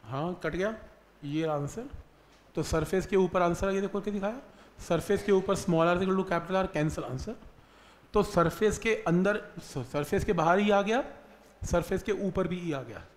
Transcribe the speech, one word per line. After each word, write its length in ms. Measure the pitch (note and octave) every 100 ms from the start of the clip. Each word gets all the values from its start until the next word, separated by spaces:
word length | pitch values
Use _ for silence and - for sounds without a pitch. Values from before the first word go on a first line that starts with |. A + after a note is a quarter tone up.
हाँ, 380 | A2 C3+ E3 F3+
कट 140 | D#3+ E3
गया 200 | G3 A3+ - - _ _
ये 220 | C#3+ D3+ D#3+
answer। 420 | D3 C#3+ A3 C4+ - - _ _ - _
तो 80 | -
surface 440 | D3+ D#3+ D3+ F#3+ -
के 100 | F#3+
ऊपर 260 | F#3 F#3
answer, 280 | F3 E3+ G3
ये 100 | G3
देखो 180 | G3 G3+
करके 120 | G3
दिखाया, 300 | G3+ F#3+ B3 - - - - -
Surface 340 | E3 - G3
के 100 | G3+
ऊपर 240 | G3 F#3+ F#3+
small 300 | - E3 E3
r 100 | F3
is 60 |
equal 220 | F#3+ F#3+
to 60 | F#3
capital 360 | E3+ E3 F#3+ F#3+
R, 60 |
cancel 320 | D#3 D#3 D3+
answer। 320 | A#2+ B2+ - A#3 - - - - - - -
तो 100 | G#3
surface 560 | G3+ F3+ E3+ - G#3+ G#3
के 160 | A3+
अंदर, 480 | G#3+ - E3+ G3 G#3+ - -
surface 640 | - C#3 A#2+ D3 C#3+ G3
के 80 | -
बाहर 280 | F3+ D#3+ F#3
ई 100 | G#3
आ 120 | G3+
गया, 220 | G3+ A3+ - - - - - -
Surface 380 | - F3 - F#3+
के 100 | -
ऊपर 360 | G3 G3 F#3 F3
भी 220 | F3+ F3
ई 20 |
आ 100 | C#3
गया। 200 | A#2+ G#2+ -